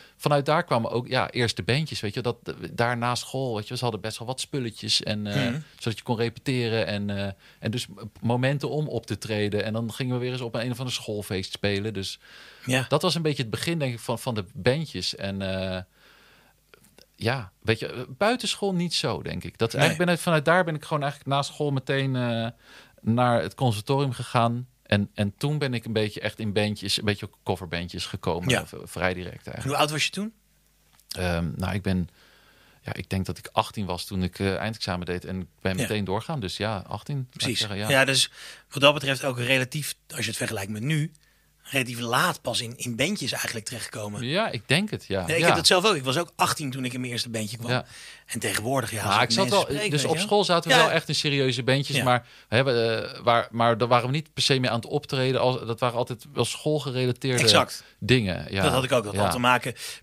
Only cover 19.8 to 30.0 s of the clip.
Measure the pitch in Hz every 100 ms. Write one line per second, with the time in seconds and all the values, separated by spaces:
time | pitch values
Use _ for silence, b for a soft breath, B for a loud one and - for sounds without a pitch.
19.8 | 160 160 175 165 175 156 151 180 170 151
20.8 | - 151 143 - 135 139 139 - 147 135
21.8 | - 135 135 127 123 113 113 - B B
22.8 | B _ - 120 123 120 87 - 131 104
23.8 | - 139 139 120 120 123 117 120 127 _
24.8 | - 101 101 - 101 - 143 151 139 120
25.8 | 113 107 107 - 107 - 110 101 104 104
26.8 | 101 - 107 101 104 - - 92 90 85
27.8 | 90 90 - - 92 85 90 117 - -
28.8 | - 82 92 92 90 - - - 131 143
29.8 | 151 151